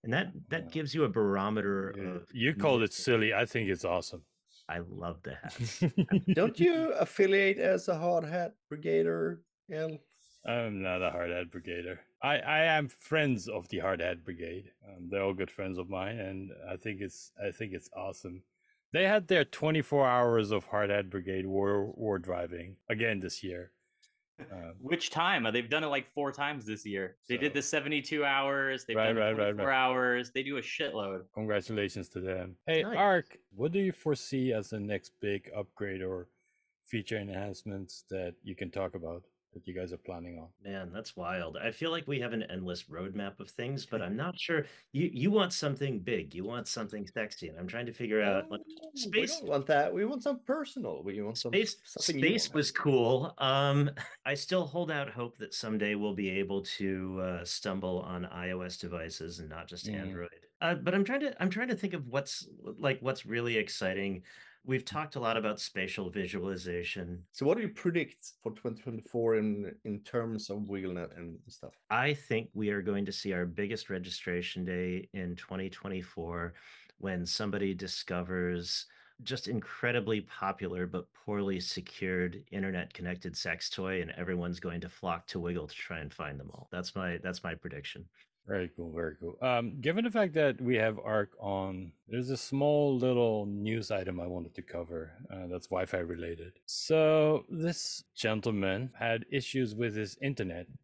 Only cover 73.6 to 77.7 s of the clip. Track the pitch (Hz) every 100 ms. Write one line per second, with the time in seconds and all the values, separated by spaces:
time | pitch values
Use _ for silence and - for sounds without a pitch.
73.6 | 101 92 - 92 90 - - 90 87 92
74.6 | 90 90 90 90 92 98 90 87 - 92
75.6 | 95 - 101 92 90 - 82 85 85 85
76.6 | - - - _ 98 90 87 - 107 101
77.6 | 98